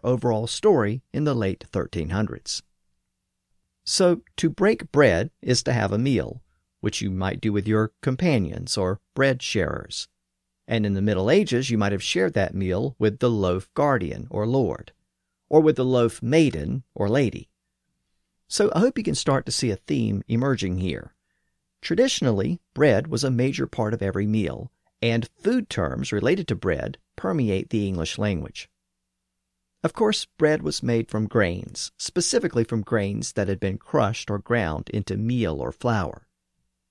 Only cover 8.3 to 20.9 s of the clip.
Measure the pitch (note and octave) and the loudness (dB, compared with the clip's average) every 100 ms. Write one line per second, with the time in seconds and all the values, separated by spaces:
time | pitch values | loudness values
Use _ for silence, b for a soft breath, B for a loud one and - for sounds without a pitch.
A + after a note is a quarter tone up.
8.3 | B2+ E2+ - - - F#2 G2 _ B2+ C3+ | 2 0 -4 -6 -2 -2 -4 _ 0 0
9.3 | B2+ - G#2+ D2+ C#2+ - - - _ _ | 0 -2 -2 -2 -4 -8 -12 -12 _ _
10.3 | _ _ _ - A2+ G#2 G2 G#2 F#2 G2+ | _ _ _ -4 -2 0 2 2 2 4
11.3 | F#3+ G#3+ A#2+ C3 A2+ G2+ G2 - F3+ F#3 | 4 4 0 0 0 0 -2 -2 0 0
12.3 | G#2+ F#2+ F#2+ F#2 F2+ C3+ - G#2+ G#2+ B2 | 0 -2 -2 -2 -2 -2 0 0 2 0
13.3 | A2 F#2 F#2 - - D3 B2+ E2+ G#1 - | 2 2 0 -4 -2 0 0 -2 -8 -8
14.3 | G#2 A2 C3+ G#2 - - _ _ _ _ | -4 0 0 0 -4 -12 _ _ _ _
15.3 | _ - D3+ D#3 D3+ B2+ B2+ A#2 - A#2 | _ 2 4 6 4 2 4 2 0 2
16.3 | D#3 D3 D#2+ E2+ C3 - - G2+ C3 A#2 | 4 4 2 -4 -6 -8 -4 0 2 2
17.3 | - - _ _ _ _ _ _ _ _ | -2 -16 _ _ _ _ _ _ _ _
18.3 | _ - - G#3 E3 A#3+ B3+ G#3+ C#3 - | _ -8 0 2 4 2 0 -4 -2 0
19.3 | C3+ - - B2 F#2+ - C#3+ A2 G2+ - | 0 0 -2 -2 -2 -2 -2 0 -2 -2
20.3 | A#2 C3+ B2+ G2 F#2 F2+ | 0 0 0 -2 -2 -2